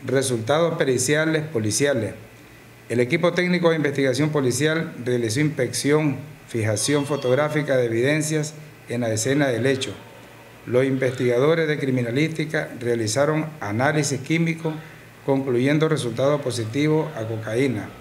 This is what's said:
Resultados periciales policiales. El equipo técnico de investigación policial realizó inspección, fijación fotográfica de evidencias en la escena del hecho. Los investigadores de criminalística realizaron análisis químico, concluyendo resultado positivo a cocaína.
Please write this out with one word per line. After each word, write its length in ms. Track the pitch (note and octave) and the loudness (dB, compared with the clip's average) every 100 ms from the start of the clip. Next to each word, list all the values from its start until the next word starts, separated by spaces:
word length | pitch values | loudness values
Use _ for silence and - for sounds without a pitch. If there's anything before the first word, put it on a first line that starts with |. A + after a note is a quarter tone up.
| A#2 | 0
Resultados 720 | C3 A#2 B2 A2 D3 E3+ E3 | 0 0 -2 0 2 2 0
periciales 640 | C#3+ B2 - D3 D#3+ D#3+ | 0 2 2 2 2 0
policiales. 680 | D3+ A#2 G#2+ G#2 C#3+ C3 G#2 - - - - - - - - | -2 -2 -2 0 2 0 -2 -8 -18 -20 -20 -20 -20 -20 -6
El 100 | A#2 | 0
equipo 320 | B2 D#3+ F3 | 2 2 2
técnico 380 | F3 F3+ F3 E3+ | 0 0 2 2
de 80 | D#3+ | 2
investigación 540 | C#3+ C3 C3+ B2 D3+ | 0 0 0 2 0
policial 640 | D3+ B2+ A#2 D3+ D#3+ E3 - B2 | 2 0 2 0 0 -4 -6 -2
realizó 340 | B2 A#2 A2+ | -2 0 0
inspección, 800 | D3+ D3 A#2+ - C3+ D3 D#3 C3 - - - | 0 0 -4 -2 2 2 2 -2 -10 -18 -8
fijación 560 | A#2 A2 G#2 - D3 C3+ | -4 -2 0 0 0 0
fotográfica 720 | C#3+ B2+ B2+ D3 D3 C3+ C3+ | -2 2 2 2 0 0 0
de 80 | A#2+ | 2
evidencias 680 | A2+ B2+ D3+ D3+ D#3 D3 - - - - | 2 2 2 0 -2 -4 -8 -20 -20 -8
en 100 | A#2+ | -4
la 140 | A#2 | -2
escena 340 | A2 C3 C#3 C#3+ | -2 0 2 2
del 180 | A2+ B2 | 2 0
hecho. 280 | C3+ A#2+ G2 - - - - - - - | 0 -2 -10 -16 -20 -20 -20 -20 -20 0
Los 180 | A#2+ | 2
investigadores 840 | C3+ C3 C3 A#2+ B2 A#2+ C#3+ E3 D#3+ | 2 2 0 0 0 4 4 2 0
de 100 | D3 | 2
criminalística 880 | C3+ B2+ A#2+ B2 D#3 D#3+ D#3 - - A#2 | 2 2 0 0 0 -2 -4 -4 -6 -6
realizaron 640 | A#2 A#2+ G#2+ C3+ C#3+ D#3 D#3 - | -2 0 0 2 2 2 -2 -6
análisis 580 | G#2 G#2+ C3+ D3+ C#3+ C3 | -6 0 2 2 0 -2
químico, 540 | - D#3+ E3 D#3+ D#3+ D#3 - - - - - | -2 0 0 -2 -4 -6 -12 -20 -20 -10 0
concluyendo 600 | C3+ C3+ A#2+ C3 D3+ D#3 | 0 2 2 4 4 2
resultado 540 | D3 A#2 A2+ C3+ D3 | 0 -2 0 2 2
positivo 680 | C3 A2 A2 C3 D3+ D#3 D3+ A2+ | -2 -4 -4 0 2 2 -2 -6
a 100 | A2 | -6
cocaína. 640 | A2 A2 A2+ C#3 A2 F#2+ - | -6 -4 0 0 0 -6 -14